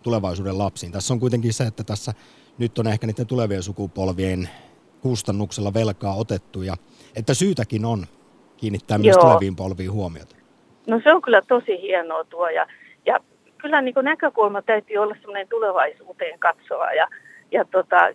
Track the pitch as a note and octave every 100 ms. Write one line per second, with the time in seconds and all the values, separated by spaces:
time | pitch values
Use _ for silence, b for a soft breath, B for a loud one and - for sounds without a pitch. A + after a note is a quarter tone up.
0 | - A#2 F#2+ F2 G2 F#2+ G2+ - F2 F#2+
1 | - B2 B2 A#2 A2+ A2 A#2+ - A2 G#2
2 | - G#2+ b b b - A#2+ - A2+ A2
3 | A2+ G#2 A#2 B2+ A2+ G2 F#2 G2 G2+ -
4 | F#2+ F2+ F#2+ F#2 F2+ B B B _ _
5 | C3+ A#2+ - G2+ G#2 - G2+ G2+ A2 G2
6 | G2+ G2 A2 F#2+ - F#2+ F#2 F2 b b
7 | b - A#2 C3+ F#3+ F#3 - A2 A2 A2+
8 | F2 _ _ _ _ - A2 G2+ - G#2
9 | G#3+ F#3 E3 E3 G2 F2 F#2+ F#2 F#2 G#2
10 | F#2 D#2+ D2 - _ _ _ _ - A3+
11 | D4 E4+ - A3 - B3 A#3+ F#3 F#3+ F#3
12 | E3+ D#3+ D#3+ E3 F3 D#3+ E3 b b b
13 | - A#3 _ _ _ _ D4+ D4+ C4 B3
14 | C4 D#4+ D#4 - G#3+ G3+ G3 G#3+ G#3 G#3
15 | G#3+ G#3 G#3 G3+ G3 A3+ G#3+ F#3 D3 D3
16 | - F3+ F3 D#3+ E3+ E3 - - E3 D3+
17 | E3 B B B B A#3 G3+ F#3 F3+ F3+
18 | F3